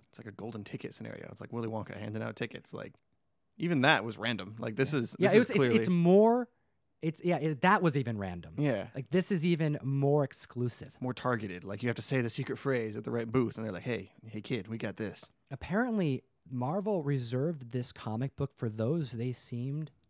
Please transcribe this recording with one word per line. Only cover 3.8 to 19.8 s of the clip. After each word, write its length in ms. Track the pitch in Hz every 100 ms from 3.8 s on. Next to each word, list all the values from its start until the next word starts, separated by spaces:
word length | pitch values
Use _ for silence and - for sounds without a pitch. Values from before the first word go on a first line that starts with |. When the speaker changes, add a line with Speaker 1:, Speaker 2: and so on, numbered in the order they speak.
Speaker 1:
that 220 | 135 139 113
was 120 | 104
random. 380 | 110 110 95 110
Like, 160 | 120 107
this 180 | 131
Speaker 2:
Yeah. 60 | 147
Speaker 1:
is, 160 | 117 -
Speaker 2:
Yeah, 80 | 190
Speaker 1:
this 40 |
Speaker 2:
it 40 | 220
Speaker 1:
is 20 |
Speaker 2:
was, 100 | 254
it's, 80 | 202
Speaker 1:
clearly 200 | 127 226
Speaker 2:
it's 120 | 220
more, 580 | 175 170 190 220 240 240 _ _ _ _ _
it's, 180 | 160 156
yeah, 140 | 175 160
it, 240 | 160 139
that 200 | 180 202
was 160 | 170 139
even 200 | 120 107
random. 340 | 95 87 80 92
Speaker 1:
Yeah. 300 | 147 107 90
Speaker 2:
Like, 160 | - 131
this 220 | 185 175
is 140 | 185 175
even 340 | 160 156 147
more 420 | 135 139 139 147
exclusive. 720 | 139 - - 120 123 - 143 -
Speaker 1:
More 120 | 127
targeted. 500 | 123 127 117 98 90
Like, 180 | 95 104
you 60 | 120
have 60 | 117
to 60 |
say 180 | - 135
the 80 | 117
secret 280 | - 131 117
phrase 380 | 139 127 110 107
at 80 |
the 80 | 113
right 180 | 117 113
booth, 280 | 127 117 -
and 80 | 110
they're 80 |
like, 100 | 87
"Hey, 280 | 127 110 92 _ 110
hey, 160 | 107
kid, 260 | - 123 95
we 100 | 113
got 200 | 107 95
this." 340 | 104 - - _ -
Speaker 2:
Apparently, 720 | 139 - 190 247 220 160 131 - _ -
Marvel 540 | 127 123 190 202 190
reserved 680 | 143 139 117 127 156 156 120
this 200 | 123 120
comic 440 | - - 110 135 -
book 160 | 143 -
for 140 | 120
those 420 | 107 113 170 135
they 220 | 117 123
seemed 580 | 120 - 120 131 147